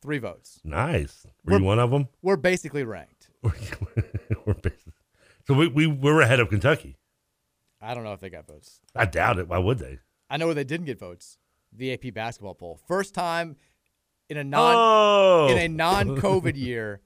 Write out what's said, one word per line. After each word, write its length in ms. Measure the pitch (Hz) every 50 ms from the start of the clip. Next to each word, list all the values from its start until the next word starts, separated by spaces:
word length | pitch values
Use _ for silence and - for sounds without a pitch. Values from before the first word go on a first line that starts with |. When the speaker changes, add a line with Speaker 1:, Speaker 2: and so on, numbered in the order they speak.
Speaker 1:
Three 160 | - 139 151 139
votes. 420 | 110 98 85 - _ - - _ _
Speaker 2:
Nice. 640 | 78 73 78 - 175 165 95 73 71 - _ _ - _ _ _
Were 100 | - 95
Speaker 1:
We're, 60 | 101
Speaker 2:
you 60 | 95
one 120 | 95 104 113
of 140 | 123 120 127
'em? 140 | 143 143 - _ _
Speaker 1:
we're 160 | - 185 196 160
basically 460 | 131 180 185 180 - 151 135 147 131
ranked. 460 | 113 104 87 71 _ _ _ _ _ _
Speaker 2:
<laughs> 80 | _ -
We're 1120 | 113 82 - 104 - - - - - - - - - - 101 - _ 110 - - - 98
basi-, 360 | - - 90 - - _ 82 - _ _ _ _ _ _ _ _ _ _ -
so 60 | 139
we, 140 | 135 160 165
we, 180 | 120 147 156
we're 360 | 160 147 135 135 143 151 160
ahead 180 | 143 113 127 127
of 100 | 117 95
Kentucky. 480 | 107 104 - 135 156 - - 69 67 _ _ _ _ _ _ _ _ _ _ _ _ _ _ _ _ _
Speaker 1:
I 140 | 110 110 120
don't 100 | 123 113
know 100 | 107 101
if 60 | 92
they 100 | 95 95
got 180 | 85 80 78 -
votes. 320 | 76 76 _ - _ _ _ _ _
Speaker 2:
I 100 | 117 117
doubt 320 | 92 78 82 90 113 120 92
it. 100 | 90 82
Why 120 | 85 90
would 180 | 90 98 135 110
they? 220 | 71 64 67 - _ _ _ _ _ _
Speaker 1:
I 60 | 131 151
know 100 | 165 165
where 80 | 160
they 80 | 147 143
didn't 240 | 127 151 170 180 143
get 100 | 120 -
votes. 380 | 101 90 90 90 - - - _ _ _ _ _ _ _ _
The 180 | 107 127 131
A 60 | 127 120
P 120 | - 127
basketball 460 | 98 110 110 117 117 - 101 98 85
poll. 240 | - 87 87 82 76 _ _
First 260 | 170 190 196 - -
time 420 | 180 180 170 165 170 170 165 143 _ _ _ _ _ _ _ _ _ _ _ _ _ _ _
in 80 | 151 147
a 60 | 143
non-, 320 | 139 139 147 240 240 233 233
Speaker 2:
Oh. 720 | 226 226 220 214 214 208 208 202 196 190 180 170 151 135
Speaker 1:
in 60 | 127 117
a 80 | 170 165
non-covid 880 | 160 156 160 170 190 202 202 196 139 135 160 196 190 185 170 170 147
Speaker 2:
<laughs> 20 | 139
Speaker 1:
year 440 | 131 123 120 117 110 107 101 98 _